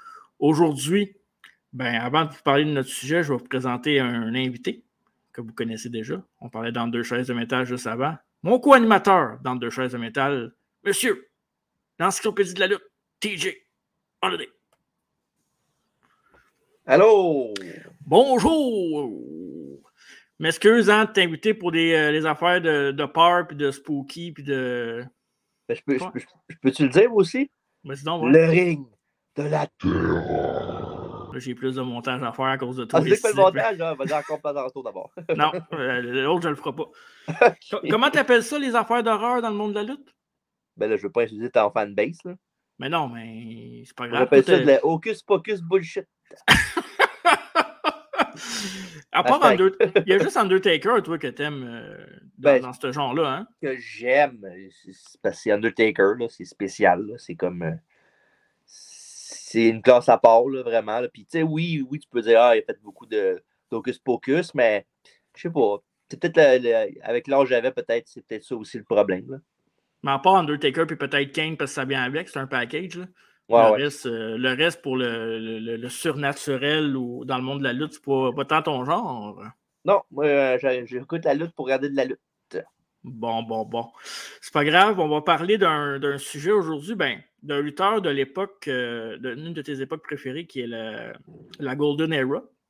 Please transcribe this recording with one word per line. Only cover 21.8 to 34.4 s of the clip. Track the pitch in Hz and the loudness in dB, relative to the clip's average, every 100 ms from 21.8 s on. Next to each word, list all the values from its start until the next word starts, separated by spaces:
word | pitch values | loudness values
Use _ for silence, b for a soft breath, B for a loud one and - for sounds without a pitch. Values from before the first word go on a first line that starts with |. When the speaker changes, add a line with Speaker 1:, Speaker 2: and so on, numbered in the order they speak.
| 165 | 2
Speaker 1:
euh, | 160 151 | 4 2
les | 156 | 2
affaires | 156 151 175 180 | 0 0 2 2
de, | 165 147 139 | 2 2 0
de | 139 | -2
peur, | 143 156 170 175 170 | -2 4 6 4 0
puis | 147 | -4
de | 143 | -4
spooky, | 139 - 143 139 170 170 | -4 -8 -8 -8 -14 -14
puis | 151 | -12
de | 139 135 127 123 117 117 127 _ _ _ _ _ - | -6 -4 -2 -4 -6 -8 -12 _ _ _ _ _ -8
Speaker 2:
Ben, | 117 | -8
je | |
peux, | - 135 | -2 -4
Speaker 1:
Quoi ? | 180 | -4
Speaker 2:
je | 120 | -10
peux, | - _ _ | -14 _ _
je | - | -4
peux-tu | 131 - | -2 2
le | 143 | 2
dire | 135 240 | 6 4
aussi ? | 220 180 254 277 _ _ _ | 4 2 0 -6 _ _ _
Speaker 1:
Vas-y | 143 135 | -16 -10
donc, | 147 170 | -6 -2
ouais. | 127 | 6
Speaker 2:
Le | 156 165 | 6 6
ring | 165 175 151 127 _ _ _ _ - | 4 2 -2 -8 _ _ _ _ -8
de | |
la | 147 151 147 | -4 -4 -4
terreur. | _ 95 87 85 85 82 78 73 71 - - - - - - - | _ -4 -2 0 -2 -2 -4 -4 -6 -8 -10 -12 -12 -14 -14 -14
Speaker 1:
Là, | 127 | -14
j'ai | 127 | -12
plus | 123 131 | -6 -6
de | 131 | -6
montage | 127 120 127 127 | -8 -6 -6 -6
à | 123 | -6
faire | 113 131 | -4 -4
à | 135 | -2
cause | 127 127 | -6 -8
de | 113 | 0
toi, | 165 | 0
Speaker 2:
Ah, | |
c'est | 156 | 2
que | |
Speaker 1:
les | 208 | 2
Speaker 2:
le | 220 | 2
Speaker 1:
cibles. | 196 | 4
Speaker 2:
montage, | 190 180 226 180 | 4 4 -2 -2
là. | 165 | -6
Vas-y, | 143 135 | -4 -4
encore | 151 143 151 | -4 -4 -6